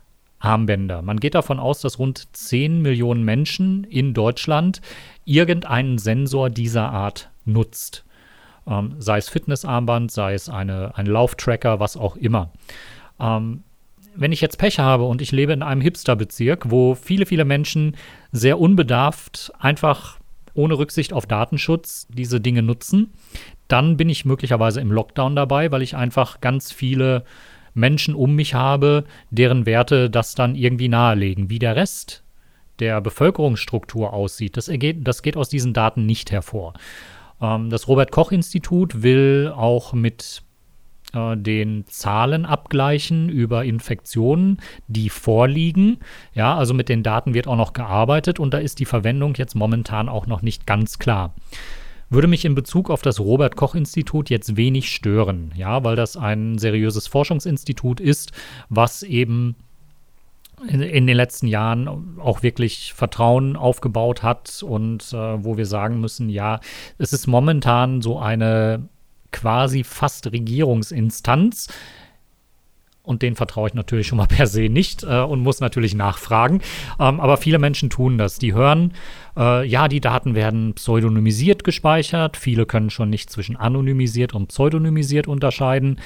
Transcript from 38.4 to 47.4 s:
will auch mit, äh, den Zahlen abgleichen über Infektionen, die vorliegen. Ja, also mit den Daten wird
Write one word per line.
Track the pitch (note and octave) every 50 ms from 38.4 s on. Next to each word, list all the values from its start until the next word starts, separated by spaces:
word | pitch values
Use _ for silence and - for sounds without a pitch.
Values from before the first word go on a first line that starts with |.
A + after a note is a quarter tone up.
| E3 - - E3+ - - F3 F3 F#3 F3 - G#2+
will | A2 B2+ B2+ C3+ C#3 C#3 C#3 C#3 C#3+ D#3 -
auch | A#2+ A2+ A#2+ A#2+ A#2+ - -
mit, | B2 A#2 A2+ A2+ - - - - - - - _ _ _ _ _ _ - - - - - - -
äh, | - A#2 A2+ A2+ A2+
den | G#2+ G2+ G#2+ G#2+ G#2+ G#2+ G#2+ G#2+ G#2+ G2 -
Zahlen | - - - G#2 G#2 A2 A#2 C3+ D#3 D#3+ E3+
abgleichen | D#3+ D3 - - - D3+ C#3 C3+ C#3+ D3 D3 D3 - E3 D#3+ D#3+ F3
über | D#3+ B2+ A#2 A2 A#2+ A#2 C3
Infektionen, | B2 A2+ A#2 - - A#2 - - - - A2+ A2+ B2+ D3+ F3 F#3 G3 G3 - - - - - -
die | - A2 A2 A2 G#2
vorliegen. | - - - A#2 A2 A2+ B2 C3 C#3+ D#3+ E3 E3+ D3+ F#3+ G3 G#3+ A#3+ - - - - - - - -
Ja, | G#2+ G#2+ B2+ E3
also | E3 C3 A#2
mit | B2+ B2+ B2 -
den | A#2+ A2+
Daten | G#2+ A2+ G#2+ A#2 - C#3 A#2
wird | A#2+